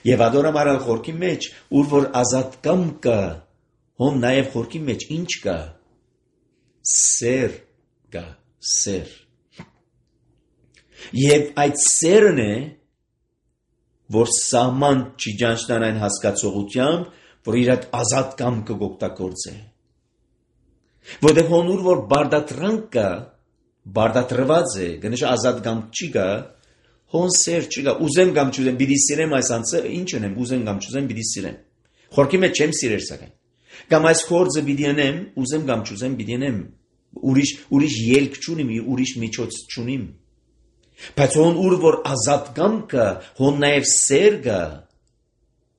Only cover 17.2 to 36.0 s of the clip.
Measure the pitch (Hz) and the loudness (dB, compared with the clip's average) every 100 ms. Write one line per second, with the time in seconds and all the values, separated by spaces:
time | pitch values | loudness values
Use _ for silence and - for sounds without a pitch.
17.2 | _ _ 113 120 123 123 - 123 113 131 | _ _ -2 2 2 2 -2 -4 -2 -2
18.2 | 135 - 123 113 104 98 98 - 101 - | -2 -4 -4 -4 -6 -6 -6 -6 -8 -6
19.2 | 92 90 - 107 107 _ _ _ _ _ | -10 -8 -12 -14 -20 _ _ _ _ _
20.2 | _ _ _ _ _ _ _ _ - - | _ _ _ _ _ _ _ _ -20 2
21.2 | 151 156 165 170 175 190 180 170 - 139 | 4 6 4 2 2 0 2 0 2 0
22.2 | 143 151 151 123 196 220 220 120 98 92 | 2 0 -2 -6 -4 -4 -2 -2 -2 -4
23.2 | 123 _ _ _ _ _ 101 98 110 123 | -12 _ _ _ _ _ -6 0 2 2
24.2 | 123 123 131 170 143 98 87 80 104 120 | 0 -2 2 2 0 -4 -6 -6 -6 -4
25.2 | 139 120 123 113 113 113 107 - 170 117 | -2 0 0 -2 -4 -6 -6 -10 -4 -2
26.2 | 95 110 139 _ _ _ _ _ _ 160 | 0 -2 -8 _ _ _ _ _ _ -2
27.2 | 180 180 170 170 139 127 139 110 151 151 | 0 0 0 -2 -4 -4 -2 0 0 4
28.2 | 185 147 135 131 131 123 139 139 - 147 | 4 4 0 0 -2 0 0 2 0 0
29.2 | 160 135 120 117 110 165 147 170 180 127 | 0 0 0 -2 -2 -2 -2 -6 -6 -6
30.2 | 101 101 120 127 107 98 - 131 131 110 | -6 -6 -4 -4 -4 -6 -6 -6 -6 -6
31.2 | 107 98 90 - _ _ _ _ _ - | -6 -8 -8 -12 _ _ _ _ _ 2
32.2 | 135 185 185 - 151 156 120 98 - 71 | 4 4 2 2 0 0 -2 -4 -6 -14
33.2 | - _ _ _ _ - - 156 165 160 | -18 _ _ _ _ -20 2 4 6 4
34.2 | - 170 175 151 143 139 143 143 139 170 | 2 2 2 0 -2 -2 0 2 0 -2
35.2 | 202 135 123 151 135 113 101 104 | -8 -6 -4 -2 -2 -2 -4 -6